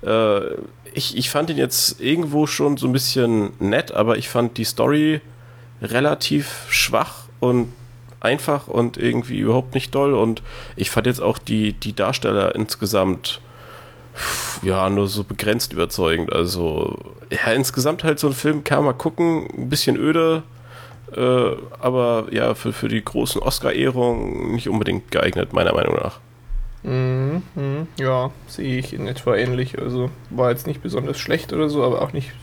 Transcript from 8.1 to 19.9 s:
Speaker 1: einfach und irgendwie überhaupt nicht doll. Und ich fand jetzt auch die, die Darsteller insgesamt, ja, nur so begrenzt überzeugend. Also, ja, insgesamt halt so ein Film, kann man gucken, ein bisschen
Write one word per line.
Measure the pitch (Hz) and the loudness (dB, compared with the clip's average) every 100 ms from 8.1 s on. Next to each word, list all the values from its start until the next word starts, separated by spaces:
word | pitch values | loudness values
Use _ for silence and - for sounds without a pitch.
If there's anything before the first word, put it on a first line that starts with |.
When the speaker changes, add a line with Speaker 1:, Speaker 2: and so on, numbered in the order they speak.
| - | -4
Speaker 1:
einfach | - 139 - 143 - | 0 0 0 -2 0
und | - 120 - | 0 0 0
irgendwie | 120 120 120 110 | 0 0 -2 -2
überhaupt | 107 120 127 | 2 2 2
nicht | 135 - | -4 -2
doll. | 139 139 | 0 2
Und | 131 113 110 - - - | 4 2 0 -6 -14 -14
ich | - 98 | -6 -2
fand | - 120 | 2 2
jetzt | 123 | 2
auch | - 110 | 0 0
die, | - 107 107 | 0 2 2
die | - 104 | 0 -6
Darsteller | 104 101 131 110 104 95 - | 0 0 2 0 2 2 0
insgesamt, | 107 - 101 104 95 92 - - - - - - - - - - - - - - | -4 -2 0 2 2 0 -4 -10 -12 -20 -20 -20 -20 -20 -18 -8 -6 -4 -6 -4
ja, | 95 95 95 | 0 2 2
nur | 101 101 | 2 2
so | 104 | 0
begrenzt | 98 - 107 113 - | -6 -4 0 0 -2
überzeugend. | - 85 - 85 82 82 | -2 -2 0 0 2 0
Also, | - 87 90 85 78 - - - - - | 0 0 0 -2 0 -2 -6 -12 -18 -8
ja, | - - | -4 0
insgesamt | 117 127 - 131 165 | 2 0 0 0 0
halt | 160 147 | 0 2
so | 151 | 0
ein | |
Film, | 131 147 151 | 0 0 0
kann | - 143 | 0 2
man | 147 123 | 2 0
gucken, | 160 - 170 160 - - | -2 0 2 2 -2 -6
ein | 127 | -2
bisschen | 147 - | 0 2